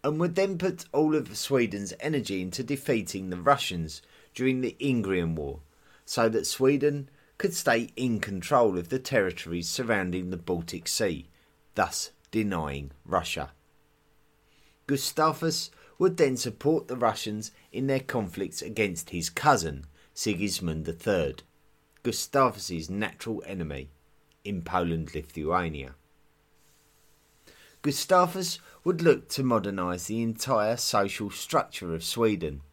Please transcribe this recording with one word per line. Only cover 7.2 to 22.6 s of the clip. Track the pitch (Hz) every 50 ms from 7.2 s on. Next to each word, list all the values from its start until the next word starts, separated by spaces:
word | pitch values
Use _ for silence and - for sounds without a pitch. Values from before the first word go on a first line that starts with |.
| _ _ _ -
could | - 180 165
stay | - - 139 120 117 117 - _
in | - 127 123 113 101
control | - 107 101 92 87 - 147 127 120 107 95
of | 90 85 85
the | 127 131
territories | 127 - 135 113 98 92 87 - - 82 85 87 82
surrounding | - - - 123 113 113 101 92 90 87 92 90 90
the | 92
Baltic | 85 87 - 90 85 82 - - 87 -
Sea, | - - - 113 95 80 69 69 - _ _ _ _ _ _ _ _ _
thus | 104 95 - - - - - _ _ _ _
denying | - 110 107 104 95 85 78 73 69 71 71 69 - - _
Russia. | - 92 90 82 - - - 69 - - _ _ _ _ _ _ _ _ _ _ _ _ _ _ _ _ _ _ _ _ _ _ _ _ _ _
Gustavus | - 143 135 - - - - 156 160 151 - 165 160 156 - - - - - - - _
would | _ 180 185 180
then | - 156 135 127
support | 120 - 123 107 - - 147 160 147 -
the | - 127
Russians | 123 120 113 107 - - 110 107 107 107 - _ - _ _
in | - 107 131
their | 139 135 135
conflicts | 131 - - 120 104 85 82 95 98 - - -
against | - - 110 113 107 98 85 82 - -
his | - 87 82 -
cousin, | - - - 147 139 104 82 80 73 69 73 - - _ _ _ _
Sigismund | - - 110 101 85 101 101 87 - 90 85 80 80 78
the | 82 85
third, | - - 113 101 87 76 69 - - - _ _ _ _ _ _ _ _ _ _ _ -
Gustavus's | 117 - - - - - 139 131 123 107 104